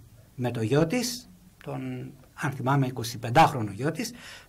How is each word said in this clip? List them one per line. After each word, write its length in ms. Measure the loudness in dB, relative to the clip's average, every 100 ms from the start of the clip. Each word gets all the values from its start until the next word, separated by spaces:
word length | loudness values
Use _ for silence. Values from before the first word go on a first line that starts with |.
| -18 -20 -20 -6
με 160 | -4
το 100 | -2
γιο 260 | 2 4 4
της, 420 | 2 -2 -6 -14 -20 -20 -18
τον, 480 | -10 -8 -6 -8 -10 -14 -20
αν 180 | -4 -4
θυμάμαι, 360 | 0 2 4 2
εικοσιπεντάχρονο 840 | 0 -6 -6 2 6 6 4 -4
γιο 200 | -4 -4
της, 200 | -4 -8 -10 -18 -20